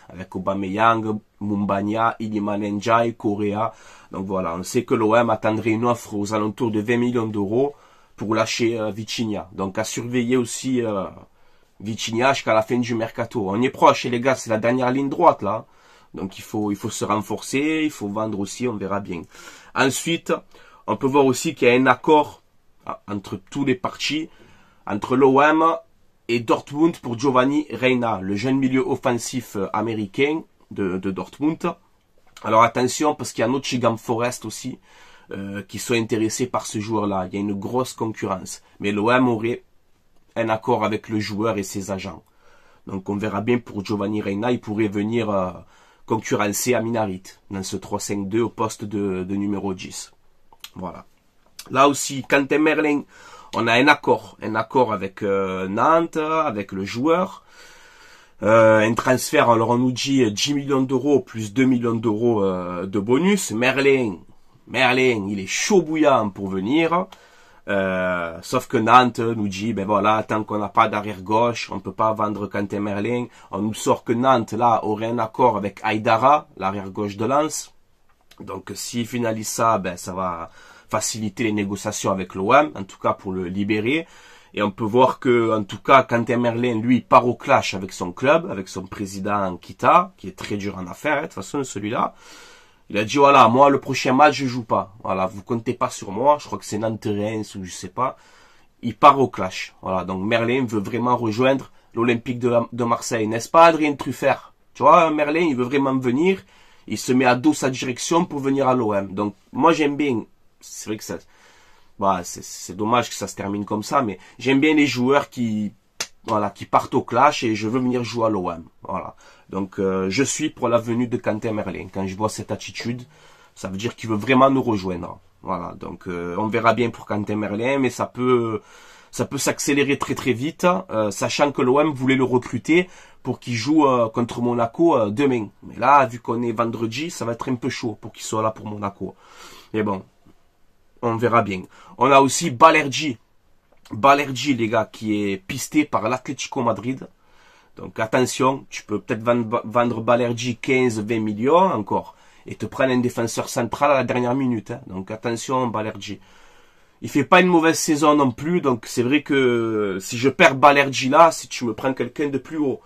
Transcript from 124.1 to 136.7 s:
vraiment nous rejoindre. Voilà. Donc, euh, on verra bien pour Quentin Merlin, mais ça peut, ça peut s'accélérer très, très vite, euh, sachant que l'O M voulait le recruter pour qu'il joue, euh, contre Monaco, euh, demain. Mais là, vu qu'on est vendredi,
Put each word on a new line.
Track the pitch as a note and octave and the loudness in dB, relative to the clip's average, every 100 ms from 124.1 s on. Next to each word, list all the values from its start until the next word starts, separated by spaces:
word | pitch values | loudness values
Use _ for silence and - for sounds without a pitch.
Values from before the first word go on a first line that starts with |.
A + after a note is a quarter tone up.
| G#2+ | -2
vraiment | A2 C3 C3+ | 2 4 6
nous | C3 | 4
rejoindre. | B2 G#2+ F#2 F2 E2+ F2+ _ _ | 0 0 -2 -6 -8 -14 _ _
Voilà. | - F2+ F2 E2 | -8 -8 -8 -12
Donc, | E2 E2+ - | -14 -12 -8
euh, | F2 F2 F2 | -8 -6 -4
on | G#2+ | -2
verra | A2+ A#2 | 0 2
bien | A2 A#2 | 2 0
pour | - - | -2 -6
Quentin | G#2 G#2 G#2 | -6 -4 -4
Merlin, | G#2 G#2 B2 C#3 | -4 -4 -2 0
mais | B2+ | 0
ça | - G#2 | 0 -6
peut, | - B2+ B2 A#2 G#2+ - - - - - | -2 2 2 2 -4 -8 -20 -20 -20 -16
ça | - A#2+ | -6 -6
peut | C#3 | -2
s'accélérer | D3+ - - C#3+ C3+ C#3 | -4 -2 0 0 2 0
très, | - C3 | -2 -4
très | C3 | -2
vite, | A2+ C#3+ - F3+ F#3 F#3 | -2 -4 -2 0 0 -2
euh, | A2 G#2+ | -2 -2
sachant | G2 A#2+ - D3 | -2 -4 0 0
que | C3 | 0
l'O | B2+ C#3 | 2 4
M | D#3 | 2
voulait | C3 C3 C3 | 0 0 2
le | |
recruter | B2+ B2 - A#2+ - E3 F3+ - - - | 2 0 0 -8 2 2 2 -6 -20 -14
pour | - A#2+ | -8 -8
qu'il | - | -6
joue, | A#2+ A2 D#3 C#3+ | -6 2 4 6
euh, | B2 A2+ | 4 2
contre | B2 A#2 B2 | 0 -4 -2
Monaco, | A#2+ A#2+ A#2 - E3+ C#3 | -2 0 -2 4 4 4
euh, | G#2 | 2
demain. | G#2 C#3+ B2 G2+ _ | 2 2 2 -4 _
Mais | G2 - | -18 -2
là, | A#2+ C#3+ C3 | 4 6 4
vu | A#2 | -2
qu'on | - A#2 | -6 -4
est | A#2+ | -2
vendredi, | A2+ A#2 | 0 -2